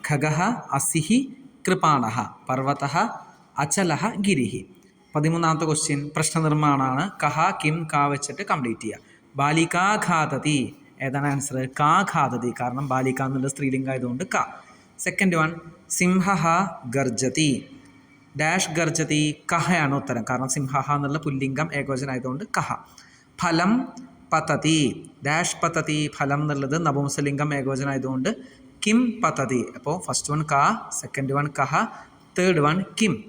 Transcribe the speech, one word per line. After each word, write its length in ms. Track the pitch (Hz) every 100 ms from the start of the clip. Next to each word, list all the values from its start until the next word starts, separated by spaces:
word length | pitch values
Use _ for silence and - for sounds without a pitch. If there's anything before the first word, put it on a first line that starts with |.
| -
ഖഗഃ 320 | 147 151 151 196 240 - 135
അസിഹി 420 | - 165 156 240 277 - - - -
കൃപാണഃ, 500 | 185 165 143 113 117 107 - -
പർവ്വതഃ 460 | 131 135 143 139 160 226 196 - - - -
അചലഃ 400 | 147 - 185 143 196 - 101
ഗിരിഃ. 280 | 160 117 - - - - _ _
പതിമൂന്നാമത്തെ 520 | 151 156 165 165 156 160
ക്വസ്റ്റ്യൻ 300 | 151 - 143 143
പ്രശ്നനിർമ്മാണമാണ്. 920 | 156 156 165 156 151 151 139 131 131 190 -
കഹ 140 | 151 139 175 190
കിം 140 | 151 160 156
കാ 100 | 151 143
വെച്ചിട്ട് 300 | 143 - 135 202
കംപ്ലീറ്റ് 360 | 175 120 110 107
ചെയ്യുക. 180 | 101 - - _ 135
ബാലികാ 460 | 143 156 165 175 190 208 208
ഖാദതി, 520 | 165 147 131 151 147 110 - - - 135
ഏതാണ് 220 | 139 143
ആൻസർ? 240 | 139 127 131 127 -
കാ 120 | 147 175 196
ഖാദതി, 400 | 165 135 120 120 -
കാരണം 260 | 123 123 143
ബാലിക 300 | 131 131 131 131
എന്നുള്ള 220 | 135 135
സ്ത്രീലിംഗം 380 | - 139 131 131
ആയതുകൊണ്ട് 300 | 131 123 123 185
കാ. 100 | 190 - - - - - - 185
സെക്കൻഡ് 300 | 180 190 170
വൺ, 100 | 160 165 - - - -
സിംഹഃ 460 | 180 185 180 185 165 170 190 - 123 127
ഗർജതി, 560 | 131 107 127 156 156 117 - - - - - - - 139
ഡാഷ് 320 | 156 180 185 151
ഗർജതി 440 | 160 160 151 151 151 147 -
കഹയാണ് 420 | 170 143 180 147 139
ഉത്തരം, 240 | 135 117 110
കാരണം 200 | 123 131 151
സിംഹഃ 320 | 131 139 135 147
എന്നുള്ള 220 | 139 151 151
പുല്ലിംഗം 420 | 135 135 135 160 147
ഏകവചനം 320 | 139 131 139
ആയതുകൊണ്ട് 300 | 127 127 135 220 -
കഹ. 120 | 151 120 - - - - _ -
ഫലം 320 | 175 165 180 240 - - - - -
പതതി, 480 | 160 156 147 151 160 135 - - - 135
ഡാഷ് 300 | 156 175 -
പതതി, 360 | 170 170 151 151 147 -
ഫലം 240 | 139 143
എന്നുള്ളത് 300 | 151 143 135 156 160
നപുംസലിംഗം 640 | 143 143 147 143 139 151 143
ഏകവചനം 340 | 131 131 139
ആയതുകൊണ്ട് 360 | 135 131 131 143 233 - - - -
കിം 140 | 208 226 254 214
പതതി. 360 | 160 147 131 127 110 -
അപ്പോൾ 180 | - 175
ഫസ്റ്റ് 260 | - 127 -
വൺ 80 | 147 151
കാ, 100 | 139 156 226 - -
സെക്കൻഡ് 360 | 110 - 135 139
വൺ 100 | 147 143
കഹ, 160 | 135 160 220 - - - - -
തേർഡ് 260 | 185 165 147
വൺ 100 | 175 190 -
കിം 160 | 220 117